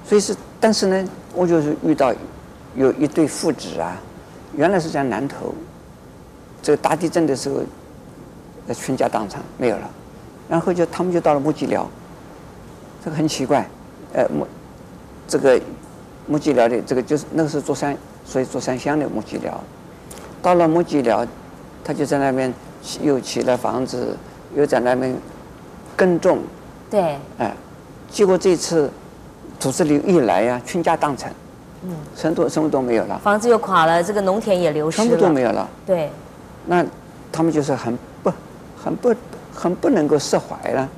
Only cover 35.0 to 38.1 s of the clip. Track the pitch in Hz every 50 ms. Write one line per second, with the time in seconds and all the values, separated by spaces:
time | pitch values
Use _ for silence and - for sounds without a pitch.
35 | 220 240 240 208 208 180 156 135 127 113 104 104 98 - - - - - 185 170
36 | 156 147 147 - - - - - - - - - - - 175 175 165 - - -
37 | - - - - - - - 156 160 165 151 151 143 147 139 120 - 120 120 123
38 | - -